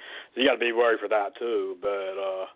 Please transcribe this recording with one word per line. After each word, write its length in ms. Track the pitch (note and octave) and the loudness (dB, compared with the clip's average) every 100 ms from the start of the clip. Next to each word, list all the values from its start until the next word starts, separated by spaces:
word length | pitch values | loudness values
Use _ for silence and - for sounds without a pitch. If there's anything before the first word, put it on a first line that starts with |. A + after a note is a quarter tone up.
| - - - | -16 -16 -10
you 120 | A#2+ C3+ | 2 2
gotta 120 | A#2 | 4
be 140 | A#2+ | 2
worried 260 | A#2 A#2+ G#2+ | 4 4 2
for 100 | G2+ | 2
that 280 | G#2+ G2 - | 0 0 -4
too. 380 | A#2+ G#2+ F#2+ F2+ | -2 -2 -2 -4
But, 360 | G2+ G2 F#2+ G2 | -4 -4 -4 -6
uh, 280 | F#2+ F#3+ - | -4 -6 -8